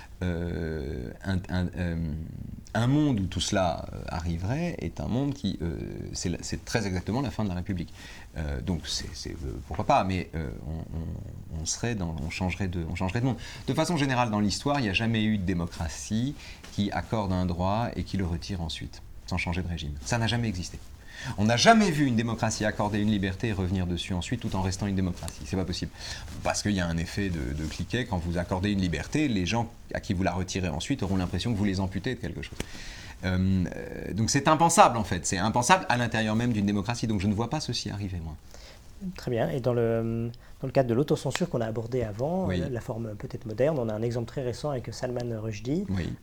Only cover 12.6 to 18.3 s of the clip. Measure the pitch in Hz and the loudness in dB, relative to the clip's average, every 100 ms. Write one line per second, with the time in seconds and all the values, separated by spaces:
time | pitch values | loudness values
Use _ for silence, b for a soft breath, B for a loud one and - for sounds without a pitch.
12.6 | 95 87 80 87 92 120 131 110 B B | -2 -2 -4 -2 0 0 0 0 B B
13.6 | - 127 160 170 139 123 120 104 104 - | -4 0 2 2 2 2 2 4 2 2
14.6 | 143 143 107 92 113 110 107 107 90 87 | 0 2 2 2 2 2 2 2 2 0
15.6 | 82 - 82 - - 110 131 147 B B | 0 -2 -4 -4 -2 0 0 -4 B B
16.6 | - - 101 - 90 113 98 92 90 85 | -10 -2 0 0 -2 0 2 2 2 2
17.6 | 92 107 120 - 87 95 87 | 0 2 0 -2 -4 -2 0